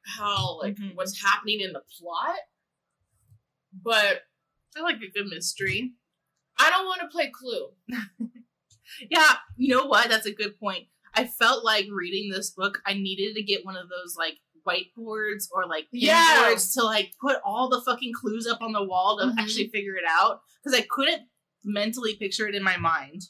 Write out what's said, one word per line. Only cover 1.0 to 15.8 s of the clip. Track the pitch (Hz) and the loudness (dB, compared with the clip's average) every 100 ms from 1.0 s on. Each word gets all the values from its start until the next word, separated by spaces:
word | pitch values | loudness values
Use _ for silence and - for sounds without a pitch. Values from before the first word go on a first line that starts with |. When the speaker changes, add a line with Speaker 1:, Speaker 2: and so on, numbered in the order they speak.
| 185 - | -8 -2
Speaker 1:
happening | 196 208 208 208 | 2 2 0 -4
in | 190 | -4
the | 165 - - | -8 -16 -16
plot. | 170 170 302 349 196 _ _ _ _ _ _ _ _ _ _ _ _ 190 | -8 -4 -4 -4 -8 _ _ _ _ _ _ _ _ _ _ _ _ -12
But | 202 220 202 190 _ _ _ _ _ 302 | 2 4 4 2 _ _ _ _ _ -6
Speaker 2:
I | |
like | 339 233 | -4 -4
a | 202 | -6
good | 202 202 | -6 -6
mystery. | 165 170 - 190 190 254 - _ _ _ _ _ - | -6 -8 -4 -4 -2 -4 -10 _ _ _ _ _ 4
Speaker 1:
I | 311 | 4
don't | 370 381 | 4 0
wanna | 370 339 | -4 -6
play | 339 294 | -4 -4
Clue. | - 254 208 - _ - | -4 -8 -6 -8 _ -10
<laughs> | 240 202 - 233 - _ _ _ _ _ - - | -10 -10 -10 -12 -12 _ _ _ _ _ -20 -2
Speaker 2:
Yeah, | 330 311 240 - - | 6 6 6 0 -2
you | 262 254 | 2 2
know | 269 | 4
what? | 208 240 | 4 4
That's | 220 214 | 2 0
a | |
good | 214 208 208 | -6 -8 -6
point. | 202 180 - _ _ | -8 -8 -10 _ _
I | 220 247 | -2 -2
felt | - 233 240 | 2 4 4
like | 226 214 202 | 2 0 0
reading | 196 175 190 202 | -4 -6 -6 -4
this | 190 196 | -6 -6
book, | - 196 196 196 | -4 -4 -4 -4
I | 196 | -2
needed | 196 190 208 214 | -2 -2 -4 -4
to | |
get | 208 196 | -2 -4
one | 190 185 | -4 -12
of | 180 | -12
those, | 180 180 165 | -12 -12 -4
like, | 165 156 _ _ 190 | -4 -4 _ _ -4
whiteboards | 175 185 - 226 220 214 208 - | -4 -4 -12 -8 -4 -4 -4 -6
or, | 190 175 | -4 -4
like, | 156 | -6